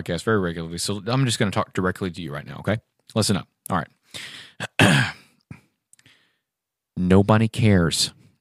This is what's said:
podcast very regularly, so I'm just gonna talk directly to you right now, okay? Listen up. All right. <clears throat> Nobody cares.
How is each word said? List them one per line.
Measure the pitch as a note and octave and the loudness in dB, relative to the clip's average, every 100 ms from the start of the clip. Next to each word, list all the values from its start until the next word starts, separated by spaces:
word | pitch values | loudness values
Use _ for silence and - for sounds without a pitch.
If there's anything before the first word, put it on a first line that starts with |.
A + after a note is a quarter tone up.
podcast | E2+ E2+ | -2 -4
very | - G#2+ | -2 0
regularly, | F2+ E2 E2 E2+ | -2 -6 -8 -8
so | - G2+ F#2+ | -6 -6 -4
I'm | C3 C3 | 0 0
just | A2 | 0
gonna | G#2+ | -2
talk | G#2+ - | -2 -4
directly | - F#2 - F#2+ | -2 -2 -2 -6
to | E2+ | -8
you | D#2+ | -10
right | C#2+ C#2+ | -10 -12
now, | D2+ | -8
okay? | F2 A2 - _ _ A2+ | -4 -4 -6 _ _ -2
Listen | G#2 F#2+ | 0 -2
up. | - _ - | -4 _ -4
All | F2+ | -4
right. | - _ _ - - - - - - - | -4 _ _ -18 -16 -18 -20 -12 -6 2
<clears throat> | G3+ D3 A#2 - _ _ _ - _ _ _ _ _ _ _ _ _ _ _ _ _ - | 4 4 0 -6 _ _ _ -20 _ _ _ _ _ _ _ _ _ _ _ _ _ -4
Nobody | F2+ F#2+ G2+ G#2+ A2+ | 4 4 6 4 2
cares. | - A2 G2 E2 - - - _ _ | 2 4 6 4 0 -4 -6 _ _